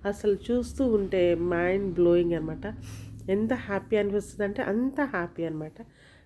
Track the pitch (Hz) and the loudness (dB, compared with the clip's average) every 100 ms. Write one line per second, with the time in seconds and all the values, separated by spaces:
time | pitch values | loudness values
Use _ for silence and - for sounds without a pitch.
0 | 202 208 214 196 - 240 240 - 262 214 | -6 -2 0 0 0 0 0 0 2 2
1 | 190 185 175 170 175 170 180 196 196 170 | 2 4 4 4 2 2 2 2 0 4
2 | 175 175 170 165 156 156 202 220 - - | 6 6 4 0 -4 -6 -8 -10 -12 -14
3 | - - - 196 220 240 202 196 - 214 | -14 -10 -2 0 0 -2 -2 -4 0 0
4 | 202 202 202 - 202 208 - 208 262 269 | 2 0 -4 -4 -4 -2 -2 0 0 0
5 | 277 196 170 - 165 156 156 - 226 - | -2 -2 -4 -4 -6 -6 -10 -14 -20 -20
6 | - - | -20 -20